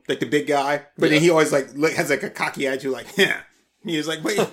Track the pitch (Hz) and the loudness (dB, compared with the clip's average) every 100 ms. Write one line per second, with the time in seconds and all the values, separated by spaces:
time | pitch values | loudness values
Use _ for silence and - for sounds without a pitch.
0 | - 139 123 147 139 143 139 147 - - | -6 -4 -2 -2 0 0 0 -4 -6 -2
1 | 160 151 175 160 151 143 131 135 156 147 | 2 4 6 4 4 2 -2 -2 0 0
2 | 147 139 - - 156 - 135 135 131 120 | 0 -2 -2 -6 -6 -4 -4 -4 -4 -8
3 | - - 180 - - _ _ _ 170 156 | -4 0 2 0 -8 _ _ _ -6 -4
4 | 151 156 220 208 202 | -4 -4 -2 0 -2